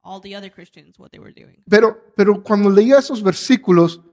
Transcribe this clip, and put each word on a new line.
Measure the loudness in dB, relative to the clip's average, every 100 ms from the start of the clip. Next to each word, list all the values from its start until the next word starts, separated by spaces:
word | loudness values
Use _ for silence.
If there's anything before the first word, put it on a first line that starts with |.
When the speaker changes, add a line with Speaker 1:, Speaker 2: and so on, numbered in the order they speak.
Speaker 1:
all | -20 -20
the | -18 -18
other | -20
Christians, | -20 -20 _ _ _
what | -20
they | -20
were | -20
doing. | -20 -20 _ -2
Speaker 2:
Pero, | 0 0 -2 _ -4
pero | -2 -2
cuando | -2 -2 2
leía | 2 4 2
esos | 0 -4
versículos, | -4 -4 -2 -2 2 2 2 -2 _